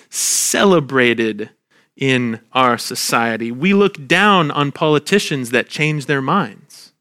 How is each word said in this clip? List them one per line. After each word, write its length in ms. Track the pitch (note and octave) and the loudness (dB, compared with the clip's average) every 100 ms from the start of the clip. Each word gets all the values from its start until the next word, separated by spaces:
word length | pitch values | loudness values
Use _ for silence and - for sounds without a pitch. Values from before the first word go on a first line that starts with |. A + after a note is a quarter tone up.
| _ | _
celebrated 1400 | - - - - - G3+ E3+ C3 C3+ A#2+ A2+ A2 G#2 A2 _ _ _ _ - | -6 -4 -2 -2 2 4 4 2 2 2 2 -2 -4 -10 _ _ _ _ -4
in 440 | C3+ B2+ A#2+ A2+ _ | -2 0 -2 -6 _
our 240 | C3 B2+ A#2 | 0 2 0
society. 760 | - A2+ - B2+ A#2 A2+ A#2 | -4 -6 -2 0 0 -2 -6
We 200 | B2 F#3 | -2 2
look 340 | G3+ G3+ D#3+ C3+ | 2 2 -2 0
down 420 | F3 G#3 F#3+ D3 | 2 4 4 2
on 220 | C#3+ C#3+ | -2 -4
politicians 800 | - D#3 D3 - G3+ - C#3+ A#2 | -2 0 0 2 0 0 -6 -2
that 180 | A#2+ - | -2 -2
change 380 | - D3+ D3+ C3+ | -2 -2 -2 -2
their 140 | C#3 | -4
minds 720 | C3 F#3+ A#2 F#2+ _ - - _ | 0 -2 -2 -10 _ -20 -20 _